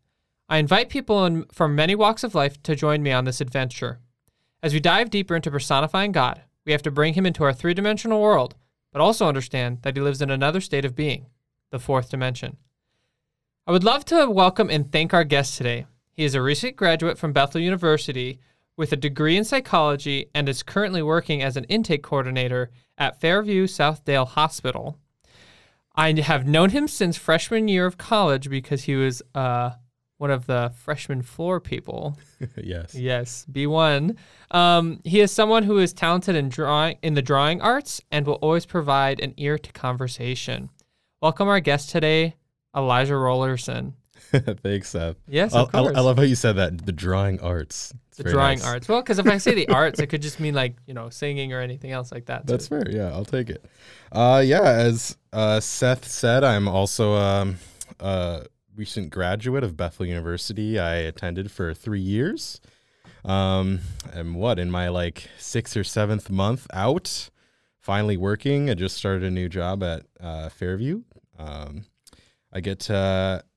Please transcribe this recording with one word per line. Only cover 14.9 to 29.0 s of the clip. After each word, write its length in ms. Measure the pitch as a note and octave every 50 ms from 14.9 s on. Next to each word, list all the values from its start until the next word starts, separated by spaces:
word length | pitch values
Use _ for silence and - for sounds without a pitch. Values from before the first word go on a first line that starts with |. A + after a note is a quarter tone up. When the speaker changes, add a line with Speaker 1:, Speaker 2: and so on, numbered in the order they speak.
| -
Speaker 1:
thank 220 | D#3 D#3+ E3+ -
our 100 | E3+ E3
guest 320 | C#3+ C#3+ C#3+ C#3 - -
today. 300 | - B2+ A#2+ A#2+ A#2+ C3 - _ _ _ _ _
He 120 | - D#3
is 100 | C#3+ C3
a 80 | C3+ B2+
recent 340 | C3+ D3 C#3+ - B3+ B3+
graduate 400 | - G3+ E3+ E3 D#3 E3 E3+ -
from 160 | - - D#3 C#3
Bethel 280 | C#3+ C#3 C#3 - E3 E3
University 760 | F3+ F#3+ F3+ E3+ D#3+ D#3 D3+ D3+ - C3 B2+ B2 B2+ C3 - _ _ _ _ _ _ _
with 160 | - D#3+ C#3+ D#3+
a 40 |
degree 400 | C#3 C#3 D3 C#3 D3+ D3+ D#3 E3+
in 80 | G3 A3
psychology 840 | A3 C#4 C4+ B3+ - - E3+ D3+ D3 C#3+ C#3+ - D3 C#3 C#3 C#3+ - -
and 140 | D3 C#3+ C#3
is 140 | C3 - -
currently 380 | - - G3 G#3 G3 F#3 E3+
working 420 | D#3 D3+ D#3+ E3+ E3 - D#3 C#3+ C3+
as 140 | C3+ B2+
an 80 | C3+ A#2+
intake 380 | - F#3+ A3+ A3 - E3 C3+ -
coordinator 680 | - D3+ C#3 B2+ B2+ B2+ C3 B2+ B2+ B2+ B2 B2+ A#2+ - - _ _ _ -
at 220 | C#3+ C3 - -
Fairview 460 | - D#3+ F3+ G3+ G#3+ G#3 G3+ F#3 F#3+
Southdale 600 | F#3 - - D3 D3 D#3 D3+ - - C#3 C3+ C3 B2+
Hospital. 680 | - D3+ D3+ D#3+ - - - B2+ B2+ - - C#3 D3+ - _ _ _ _ _ _ _ _ - - _ _ _ _ _ _ _ _ -
I 180 | - D#3 D#3+ D#3
have 340 | D#3 C#3+ D3 D#3+ C#3 C3
known 240 | C#3 D3+ D#3+ F3+ G3
him 180 | G3 C#4+ D4 D4
since 280 | - - G#3 F3 E3
freshman 520 | - - - D#3+ E3+ - - A#3 A3 A3 G#3+
year 180 | F#3+ F#3 F3+
of 120 | F#3 F3 -
college 520 | - - A3+ G#3+ G3 D#3 C#3 C3 C3+ C#3
because 320 | C3+ C3+ B2+ - D3 C3 -
he 120 | - C#3
was, 260 | C3+